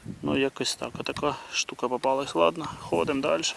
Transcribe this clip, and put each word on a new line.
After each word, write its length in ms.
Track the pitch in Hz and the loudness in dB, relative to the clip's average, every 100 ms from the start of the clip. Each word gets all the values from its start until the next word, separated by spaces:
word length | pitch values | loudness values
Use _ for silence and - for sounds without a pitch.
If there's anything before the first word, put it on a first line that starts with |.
| - - | -12 -6
Ну, 160 | 147 143 | 0 2
якось 360 | 135 - 131 | 2 0 -4
так, 160 | - 120 - | -4 -6 -6
отака 380 | 131 139 143 131 - | -6 -2 -2 -2 -4
штука 360 | - - - 123 | -4 -4 -2 -2
попалась. 460 | 123 131 135 143 | 2 2 2 2
Ладно, 320 | 165 165 165 151 - | 4 4 4 -4 -8
ходимо 420 | - 170 160 139 | -2 2 2 2
далі. 200 | 151 165 160 | 2 2 0